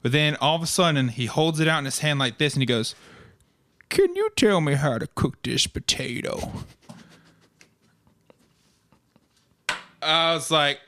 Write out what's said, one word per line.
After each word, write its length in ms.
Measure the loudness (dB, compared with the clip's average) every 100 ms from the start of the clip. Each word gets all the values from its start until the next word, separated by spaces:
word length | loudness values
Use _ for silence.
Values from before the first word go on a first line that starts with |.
But 100 | 0
then 240 | 2 2 2
all 140 | 0 0
of 60 |
a 40 | -2
sudden 420 | 2 2 2 0
he 160 | -2
holds 340 | -4 0 0 2
it 80 | 0
out 100 | 0
in 80 | -2
his 140 | -4
hand 180 | -2 0
like 180 | -2 0
this, 160 | -2
and 80 | 0
he 60 | 0
goes, 280 | 0 0 -8 -20 -20 -20 _ _ _ _ _ _
"Can 260 | 2 2
you 140 | 2 -2 2
tell 240 | 4 4
me 140 | 2
how 240 | 0 0 -2
to 80 | -6
cook 360 | -2 -2 -2
this 240 | -4 -2 -2
potato?" 880 | -4 -4 -4 -4 -6 -6 -6 -8 -10 -14 -20 -20 -20 -20 -20 _ _ _ _ _ _ _ _ _ _ _ -20 _ _ _ _ _ _ _ _ _ _ _ _ -8 -8 -12 _
I 320 | 0 2 2
was 160 | 0 2
like 300 | 2 2 -2